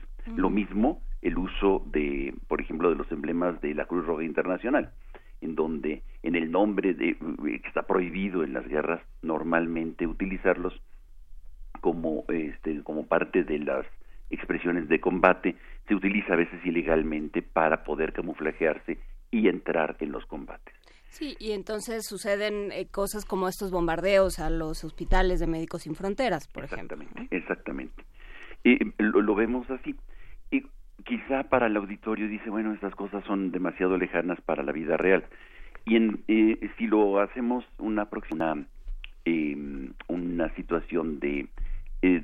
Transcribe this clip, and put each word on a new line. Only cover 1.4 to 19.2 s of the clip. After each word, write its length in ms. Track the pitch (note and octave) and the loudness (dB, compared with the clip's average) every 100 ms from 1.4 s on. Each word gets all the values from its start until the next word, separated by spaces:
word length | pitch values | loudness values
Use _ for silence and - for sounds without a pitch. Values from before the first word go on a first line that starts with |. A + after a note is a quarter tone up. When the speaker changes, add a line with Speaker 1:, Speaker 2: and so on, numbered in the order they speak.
| F#2 - G2+ F#2+ - | -2 2 4 4 2
Speaker 2:
de, 420 | D2 D2 C#2 C#2 - - | 0 0 -2 -4 -6 -4
por 140 | D#2 | -4
ejemplo, 280 | - D#2+ F2 | -2 0 2
de 60 | D2+ | 2
los 160 | D2 | -2
emblemas 480 | E2 D2+ E2+ F2 D#2+ | -4 -2 0 0 0
de 120 | D2 | -2
la 120 | D2 C#2+ | -2 -2
Cruz 200 | E2+ D#2+ | -2 0
Roja 180 | D#2 | -2
Internacional, 680 | E2 D2 E2 F2+ A2+ C#3+ F2+ - - - - - | -2 0 0 -2 2 0 0 -8 -16 -16 -16 -10
en 140 | D#2+ D#2 | -4 0
donde 460 | D#2+ D#2 D2+ D2+ - - | 0 0 -4 -6 -8 -8
en 120 | - E2+ | -2 0
el 140 | D#2+ | 2
nombre 420 | F2 G#2+ G2 G2 | 4 4 4 2
de, 220 | E2+ E2 - | 2 0 -2
que 500 | D#2+ - D2 A1+ - | -6 -4 -4 -4 -4
está 160 | - | -4
prohibido 600 | - F#2 F2 F2 G2 F2+ | 0 0 0 -2 -2 0
en 100 | D2+ | -2
las 140 | B1+ B1 | -2 -2
guerras 340 | D2 D2 E2+ - - | -2 0 -2 -6 -8
normalmente 840 | D#2+ D#2+ D#2+ E2+ E2 E2 E2 - E2+ | -4 -2 2 2 2 0 -4 -2 -4
utilizarlos 680 | D#2+ F#2+ F#2+ F#2+ F2+ F2+ - - - - - - - - - - - | -2 -2 0 2 2 0 -6 -12 -18 -18 -18 -14 -12 -12 -12 -12 -2
como, 420 | F#2 E2 E2 D#2 - | 0 2 0 -2 -2
este, 520 | E2+ D2+ - D#2+ D2+ | -2 -2 -4 -4 -4
como 220 | D2 D#2 D2+ | -4 -6 2
parte 360 | E2 D2+ F#2+ | 2 4 2
de 160 | D2+ D2 | 2 0
las 260 | C#2+ C2+ - - - - - | 0 -2 -4 -10 -14 -14 -8
expresiones 580 | - - F2 F2+ F2 D2+ | -6 -2 0 2 0 2
de 100 | D#2+ | 2
combate, 560 | - F2+ F#2 F2+ F#2+ - - - - | 4 6 6 6 2 -2 -8 -14 0
se 80 | G2+ | 2
utiliza 380 | G2 G2+ - | 2 0 2
a 40 | E2+ | 2
veces 260 | E2+ F2+ F2 | 2 0 -2
ilegalmente 760 | E2 D#2+ D#2+ D#2 D2+ D2+ E2+ | 0 4 4 2 -2 -2 -4
para 420 | - - D#2+ D#2+ | 0 4 4 4
poder 300 | - D2 D#2 | 0 -2 -2
camuflajearse 840 | - E2 D2 D#2 - D#2+ D2 - D#2 - - | -2 -6 -4 -4 2 2 2 -4 -8 -8 -14